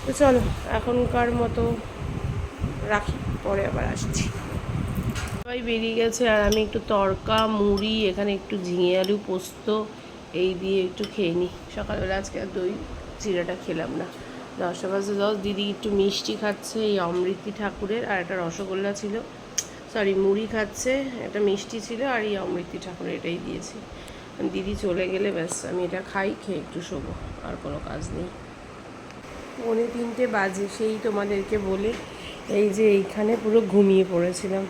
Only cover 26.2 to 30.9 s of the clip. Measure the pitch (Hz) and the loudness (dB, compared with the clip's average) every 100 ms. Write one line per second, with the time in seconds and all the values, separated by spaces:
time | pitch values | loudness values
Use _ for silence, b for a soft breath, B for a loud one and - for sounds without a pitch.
26.2 | 196 - - 180 - 165 170 156 - - | -2 -2 -4 -6 -4 -8 -6 -8 -6 -8
27.2 | - - - - 147 147 - 147 170 151 | -8 -10 -8 -8 -6 -8 -6 -8 -6 -6
28.2 | 180 - - - - - - - - - | -6 -8 -16 -16 -16 -16 -14 -14 -14 -14
29.2 | - - - - 233 226 233 240 233 233 | -14 -12 -12 -6 0 2 2 0 -4 0
30.2 | 247 214 196 185 202 - 220 | 0 2 0 0 -4 -2 -2